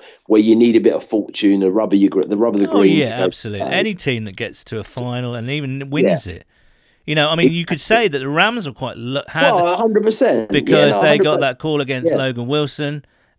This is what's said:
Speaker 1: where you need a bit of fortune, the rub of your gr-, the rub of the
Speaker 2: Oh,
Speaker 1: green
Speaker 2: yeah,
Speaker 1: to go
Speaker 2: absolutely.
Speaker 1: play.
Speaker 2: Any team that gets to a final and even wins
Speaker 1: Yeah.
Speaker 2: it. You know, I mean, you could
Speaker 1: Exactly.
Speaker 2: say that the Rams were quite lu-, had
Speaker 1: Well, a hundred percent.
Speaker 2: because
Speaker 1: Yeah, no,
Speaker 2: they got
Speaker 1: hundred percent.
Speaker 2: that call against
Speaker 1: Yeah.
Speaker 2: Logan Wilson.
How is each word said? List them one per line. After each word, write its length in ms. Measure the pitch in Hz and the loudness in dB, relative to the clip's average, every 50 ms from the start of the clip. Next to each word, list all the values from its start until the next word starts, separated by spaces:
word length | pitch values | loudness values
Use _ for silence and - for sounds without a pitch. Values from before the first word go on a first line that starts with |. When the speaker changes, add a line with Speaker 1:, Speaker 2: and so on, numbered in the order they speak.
| - - - _ _ | -20 -20 -20 _ _
Speaker 1:
where 160 | - 107 107 | 2 4 4
you 160 | 107 113 110 | 6 6 6
need 180 | 113 120 120 110 | 6 6 6 4
a 60 | 113 | 4
bit 120 | 101 113 - | 4 4 2
of 120 | - - | 0 -4
fortune, 560 | - 113 107 95 - - - 107 98 101 98 | -4 -4 -4 -4 -4 -4 0 2 2 2 4
the 100 | 95 95 | 2 2
rub 220 | 92 110 107 98 101 | 0 0 0 2 2
of 60 | 101 | 2
your 100 | 98 92 | 2 2
gr-, 140 | 95 95 - | 2 0 0
the 120 | 85 101 | 0 0
rub 200 | 101 117 117 104 | 0 0 0 0
of 40 | 101 | 0
the 100 | 98 - | -2 0
Speaker 2:
Oh, 100 | 98 101 | 2 4
Speaker 1:
green 180 | 98 98 - | 4 4 4
Speaker 2:
yeah, 140 | 151 139 110 | 2 0 0
Speaker 1:
to 60 | 110 | -2
go 60 | 123 - | -2 -2
Speaker 2:
absolutely. 420 | 90 - - - 110 104 98 - | -4 -4 -6 -10 -8 -8 -6 -6
Speaker 1:
play. 120 | - - | -4 -2
Speaker 2:
Any 180 | 185 214 220 190 | -2 -2 -4 -4
team 300 | - - 143 123 113 110 | -6 -4 -4 -4 -4 -4
that 100 | 101 92 | -8 -8
gets 300 | - 113 98 - - - | -8 -10 -10 -10 -14 -14
to 140 | - 120 107 | -10 -10 -10
a 40 | 95 | -10
final 520 | - - 127 123 123 123 123 123 120 123 | -10 -10 -8 -8 -6 -6 -6 -6 -8 -8
and 140 | 117 113 127 | -8 -8 -6
even 400 | 143 151 143 131 131 139 139 135 | -6 -6 -6 -6 -8 -8 -8 -4
wins 380 | 139 156 190 - - - - | -2 0 2 2 2 0 -4
Speaker 1:
Yeah. 60 | 90 85 | -8 -12
Speaker 2:
it. 120 | - - _ _ _ _ _ _ _ _ _ _ _ - | -14 -16 _ _ _ _ _ _ _ _ _ _ _ -8
You 100 | 156 151 | -4 -2
know, 120 | 156 147 | 0 0
I 80 | 156 160 | 0 2
mean, 160 | 165 170 165 | 2 2 2
you 140 | 165 170 165 | 2 0 -4
could 120 | - 175 | -4 -4
Speaker 1:
Exactly. 280 | 143 - - 220 233 226 | -4 0 2 2 2 2
Speaker 2:
say 20 | 185 | 2
that 100 | 143 135 | 0 -2
the 100 | 131 139 | -4 -2
Rams 380 | 147 165 190 220 240 240 175 | 0 2 2 2 0 -4 -8
were 60 | 139 - | -8 -10
quite 220 | - 135 117 - | -8 -8 -10 -8
lu-, 280 | 113 117 123 135 143 - | -8 -8 -6 -6 -6 -6
had 240 | - - 160 165 170 | -6 -2 0 2 2
Speaker 1:
Well, 220 | 196 180 175 175 180 | 2 2 2 0 0
a 40 | |
hundred 260 | 196 233 226 202 190 202 | 0 0 0 0 0 0
percent. 480 | 226 214 - 269 214 139 117 110 104 | 0 0 2 2 2 2 0 -2 0
Speaker 2:
because 180 | - 143 - - | -2 -2 2 4
Speaker 1:
Yeah, 200 | - - - 143 | 4 4 4 4
no, 100 | - - | 4 2
Speaker 2:
they 160 | - 151 147 | 4 4 4
got 60 | - - | 4 2
Speaker 1:
hundred 0 | |
percent. 180 | 151 151 - | 2 2 0
Speaker 2:
that 180 | 143 131 123 - | 0 -2 -4 -4
call 220 | - 156 151 143 | -4 -4 -2 -2
against 300 | 139 127 135 127 156 165 | -2 -2 -4 -2 -2 0
Speaker 1:
Yeah. 60 | 143 | 0
Speaker 2:
Logan 280 | 135 135 131 123 120 120 | 0 -2 -2 -4 -4 -4
Wilson. 580 | 123 147 151 147 135 - - 147 143 151 147 - _ _ _ _ _ _ | -2 -2 -2 -2 -2 -4 -6 -6 -6 -6 -8 -12 _ _ _ _ _ _